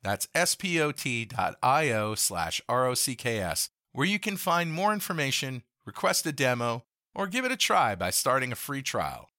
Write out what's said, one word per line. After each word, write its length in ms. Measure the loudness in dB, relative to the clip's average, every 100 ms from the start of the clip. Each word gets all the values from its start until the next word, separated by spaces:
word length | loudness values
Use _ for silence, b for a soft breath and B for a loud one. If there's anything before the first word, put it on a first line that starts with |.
That's 260 | -4 -4 -2
S 220 | 0 0
P 260 | 0 0 2
O 120 | 0
T 320 | 0 -4 -4
dot 320 | -4 -2 -2 2
I 300 | 2 4 4
O 240 | 0 0
slash 460 | 0 -2 -2 -4 -4 -2
R 180 | 0 2
O 80 |
C 220 | 0 -2 -2
K 220 | -2 -2
S, 280 | -2 -2 -4 _ _
where 140 | -2 0
you 140 | 0
can 160 | -2 -4
find 360 | 2 2 2
more 200 | 0 0
information, 720 | 0 -2 -2 0 0 -4 -8 -12 _
request 400 | -16 -2 0 2 0
a 40 |
demo, 520 | 2 2 2 0 -2 -6 _ _ -6
or 100 | -4
give 180 | -2
it 60 | -2
a 60 | 0
try 400 | 4 4 4 2
by 140 | 0
starting 420 | 0 2 2 0
a 40 | -6
free 260 | -6 -6
trial. 460 | -4 -2 -2 -4 -16